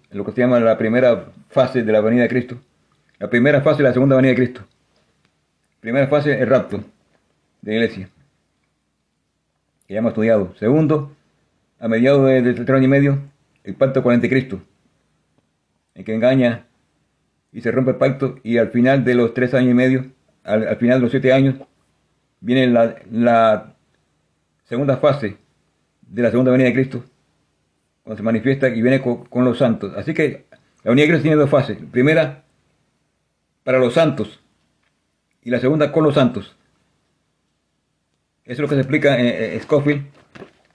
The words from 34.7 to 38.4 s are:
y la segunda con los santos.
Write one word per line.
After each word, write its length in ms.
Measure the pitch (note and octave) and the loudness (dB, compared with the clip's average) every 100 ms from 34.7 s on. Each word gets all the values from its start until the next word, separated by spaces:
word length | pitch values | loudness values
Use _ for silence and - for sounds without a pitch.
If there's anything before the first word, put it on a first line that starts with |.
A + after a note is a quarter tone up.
| _ _ _ _ _ _ _ | _ _ _ _ _ _ _
y 80 | - | -6
la 100 | A#2+ | -2
segunda 320 | B2+ D3+ D3 | 0 0 0
con 100 | D#3+ | 0
los 120 | D3 | 2
santos. 420 | C#3+ B2 G#2 - _ _ _ _ _ _ _ _ _ _ _ _ _ _ _ _ _ _ _ | 2 2 0 -12 _ _ _ _ _ _ _ _ _ _ _ _ _ _ _ _ _ _ _